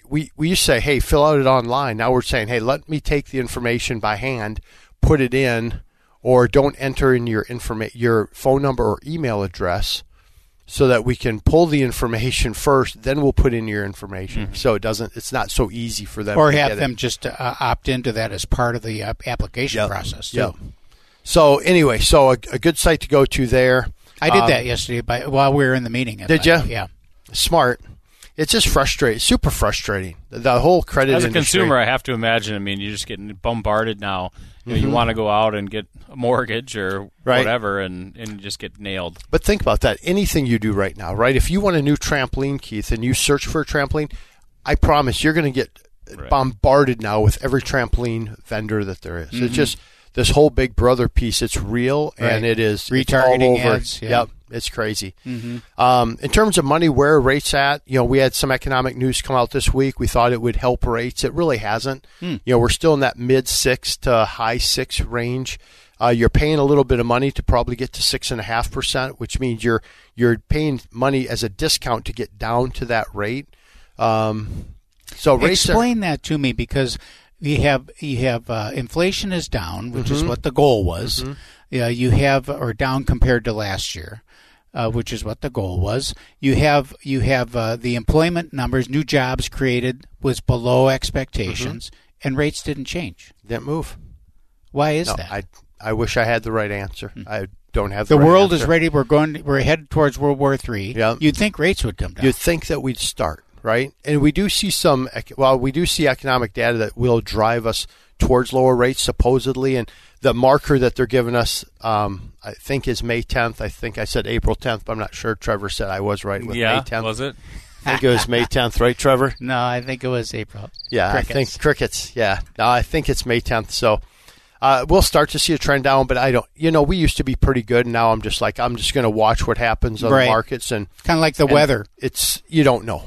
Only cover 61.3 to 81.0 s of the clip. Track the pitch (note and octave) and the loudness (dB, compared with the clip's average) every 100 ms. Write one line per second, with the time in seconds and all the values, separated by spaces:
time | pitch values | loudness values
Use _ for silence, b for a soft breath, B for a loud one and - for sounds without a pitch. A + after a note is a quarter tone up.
61.3 | D3+ E3 A#2 G#2 A2+ C3 C3+ - B F3 | 0 0 0 -2 -4 -4 -8 -12 B -8
62.3 | C#3+ - B2 A#2+ - E3 C#3+ C3 - B2 | -6 2 4 4 2 2 4 2 -2 2
63.3 | C3 B2+ - C3+ B2+ - - - A#2 G#2+ | 2 2 0 0 0 -4 -4 2 2 2
64.3 | - A2+ A#2+ - - C3 - A#2 A#2+ A#2 | -2 -2 -2 -2 -2 -4 -4 -4 -4 -4
65.3 | B2+ C3 - b b b b A#2+ A#2+ A#2 | -4 -8 -12 b b b b 2 4 4
66.3 | - D3+ D#3 C#3 C#3+ C3+ B2 A#2 A#2+ C#3 | 4 2 2 4 4 4 2 2 0 0
67.3 | - - B2+ A#2+ A#2+ B2+ - - C3 - | -2 0 2 2 -4 -6 -4 -2 -2 -4
68.3 | A#2+ G#2 A#2 A2+ C#3 B2 C3+ C3 - A#2 | -6 -4 -2 -2 -4 -4 -2 -4 -8 -8
69.3 | - C3 A2+ A#2 A2+ b b b - A#2+ | -4 -4 -2 0 0 b b b 0 2
70.3 | A2+ - D3+ D3+ B2+ - A2+ C3+ C3+ B2 | 2 0 0 0 -4 -8 -2 0 0 -2
71.3 | A2+ A2+ G2 A#2 - C3 A2 - - G#2 | -4 -4 -4 -2 -2 -2 -4 -4 -8 -8
72.3 | G#2 A2+ A#2+ B2+ - A#2+ A2+ - G2+ G#2 | -8 -2 -2 -2 -4 -2 -2 -2 -6 -6
73.3 | C3 - b b b b b A2+ A2 A2 | -6 -12 b b b b b 0 2 0
74.3 | G#2+ G#2+ - - - _ _ - - D3+ | -4 -8 -10 -12 -18 _ _ -20 -2 2
75.3 | B2+ D3+ F#3+ - A3+ A#3+ A#3 F#3 C#3+ - | 4 4 2 2 2 2 0 -2 -4 -2
76.3 | D3+ C3+ A#2 A#2 C#3 B2+ - B B B | -2 0 -2 -2 -2 -2 -4 B B B
77.3 | - D3 D3 C#3+ C3+ - - D3+ A#2+ C3 | -8 -2 2 2 0 -4 -12 -6 -2 0
78.3 | A#2 A#2 A2+ G#2 C#3 B2 D#3+ F3+ F#3+ G3+ | -2 -4 -6 -6 -6 -6 0 0 -2 -4
79.3 | F3+ - A#2+ E2 F#2 A#2+ A#2+ A#2+ C#3+ D#3 | -4 -4 -6 -6 -8 -8 -6 -2 0 -2
80.3 | B2 D3+ C3 C#3+ A2+ F2+ E2+ | -2 -2 4 4 4 0 -4